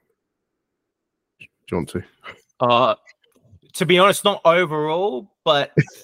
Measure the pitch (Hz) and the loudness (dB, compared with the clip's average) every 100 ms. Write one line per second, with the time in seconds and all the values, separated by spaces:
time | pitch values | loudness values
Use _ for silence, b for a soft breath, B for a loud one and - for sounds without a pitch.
0 | _ _ _ _ _ _ _ _ _ _ | _ _ _ _ _ _ _ _ _ _
1 | _ _ _ _ - _ - 90 76 90 | _ _ _ _ -20 _ -10 -8 -8 -10
2 | - _ B B _ _ 123 120 127 104 | -12 _ B B _ _ 0 2 2 -2
3 | _ _ _ _ _ _ _ - 165 180 | _ _ _ _ _ _ _ -6 0 4
4 | 190 - 202 196 165 175 170 151 151 165 | 4 2 -2 2 2 2 0 -4 -4 -4
5 | 208 247 202 _ 160 143 139 - - - | -4 -6 -14 _ -2 0 0 -2 -4 -10